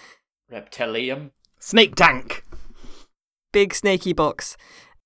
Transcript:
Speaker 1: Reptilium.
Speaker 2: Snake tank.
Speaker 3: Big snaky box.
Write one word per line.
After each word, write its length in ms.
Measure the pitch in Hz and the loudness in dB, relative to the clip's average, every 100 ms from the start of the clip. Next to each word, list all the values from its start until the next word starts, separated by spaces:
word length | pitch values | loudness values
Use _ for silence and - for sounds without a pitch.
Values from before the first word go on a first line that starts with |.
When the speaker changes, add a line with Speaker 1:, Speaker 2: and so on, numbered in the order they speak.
| - - _ _ _ | -20 -20 _ _ _
Speaker 1:
Reptilium. 800 | 117 - - 113 113 127 139 147 _ _ _ | -16 -12 -6 -2 -2 -2 -4 -10 _ _ _
Speaker 2:
Snake 380 | - 226 214 - | -2 2 2 4
tank. 480 | 170 - - - - - - - - - - _ _ _ _ | 4 4 -4 -10 -10 -12 -12 -14 -14 -16 -18 _ _ _ _
Speaker 3:
Big 200 | 208 202 | 2 4
snaky 380 | - 202 185 185 | 2 2 2 2
box. 460 | 170 151 - - - - - - _ | 2 0 0 -10 -12 -20 -20 -20 _